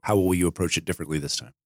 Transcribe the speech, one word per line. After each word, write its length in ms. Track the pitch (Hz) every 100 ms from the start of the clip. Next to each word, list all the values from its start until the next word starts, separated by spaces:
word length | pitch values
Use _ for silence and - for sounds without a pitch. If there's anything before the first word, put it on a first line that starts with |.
how 140 | - 104
will 180 | 92
you 120 | 92 87
approach 300 | 80 87 -
it 80 |
differently 340 | 85 85 78 78
this 180 | 71 -
time? 160 | - -